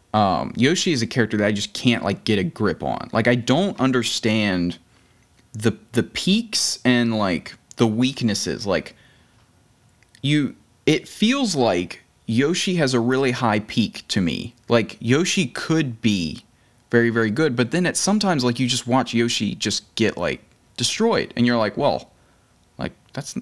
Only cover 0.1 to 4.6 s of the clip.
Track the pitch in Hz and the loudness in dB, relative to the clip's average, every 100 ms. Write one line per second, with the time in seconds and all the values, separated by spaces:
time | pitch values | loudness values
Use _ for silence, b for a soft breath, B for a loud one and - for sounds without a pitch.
0.1 | 107 101 85 - - 127 185 190 135 113 | 2 2 2 -2 0 2 2 0 0 0
1.1 | 131 107 107 104 104 - - - 117 98 | 0 0 2 0 0 -4 -2 0 2 0
2.1 | 95 - 101 87 - 104 78 71 50 50 | -2 0 0 0 0 -2 -2 -4 -6 -4
3.1 | 110 117 123 117 139 196 - 131 127 120 | 0 2 2 2 0 0 0 0 0 -2
4.1 | - 113 110 104 90 | -2 0 0 0 0